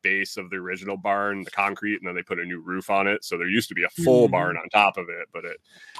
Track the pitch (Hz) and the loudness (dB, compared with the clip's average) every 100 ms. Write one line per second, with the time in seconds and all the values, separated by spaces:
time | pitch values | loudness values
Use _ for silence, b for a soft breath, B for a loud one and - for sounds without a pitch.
0 | 95 98 95 107 90 95 90 92 98 98 | 0 0 -2 -6 -8 -8 -8 -8 -8 -4
1 | 101 101 101 98 92 - 101 98 104 104 | 0 0 0 -4 -4 -2 -2 -2 -4 -4
2 | 92 90 - 90 87 87 85 92 98 98 | -4 -8 -6 -6 -6 -8 -6 -4 0 2
3 | 98 104 - 87 87 110 - 85 85 - | 2 0 -2 -4 0 0 0 0 -2 2
4 | 131 123 110 90 87 85 85 104 101 92 | 6 8 6 4 0 -2 2 4 4 2
5 | 85 85 85 85 85 80 B B B | -6 -10 -10 -10 -10 -12 B B B